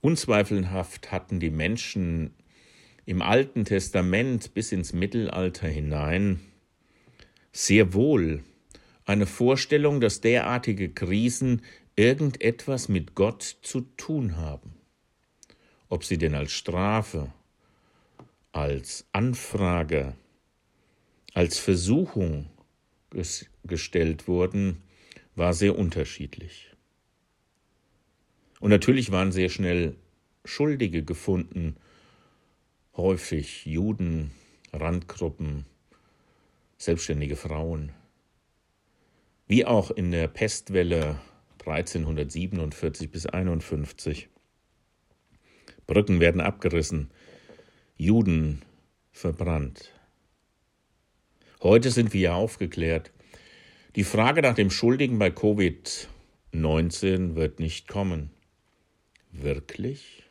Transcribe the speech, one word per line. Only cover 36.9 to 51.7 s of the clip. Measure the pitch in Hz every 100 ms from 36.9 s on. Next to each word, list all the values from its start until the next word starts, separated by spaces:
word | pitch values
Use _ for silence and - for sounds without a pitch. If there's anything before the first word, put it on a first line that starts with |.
| 82 - 76 73 69
Frauen. | - 78 82 78 73 71 _ _ _ _ _ _ _ _ _ _ _ _ _ _ _
Wie | 107 -
auch | 120 -
in | - 90
der | 87 80
Pestwelle | - 110 - - 95 85 85 76 73 - _ _ _
dreizehnhundertsiebenundvierzig | - 78 80 85 78 78 71 80 92 98 78 - 80 76 78
bis | - 80
einundfünfzig. | 90 92 82 - 78 73 - - 76 - _ _ _ _ _ _ _ _ _ _ _ _ _ - - -
Brücken | - 101 90
werden | 82 85
abgerissen, | 80 - - 82 76 80 69 _ - - _ - - _ _ _
Juden | 80 113 101 82 78 73 - _ _ _ _
verbrannt. | - 87 80 85 80 67 - - - _ _ _ _ _ _ _ _ _ _ _ _ _ _ _ _
Heute | 90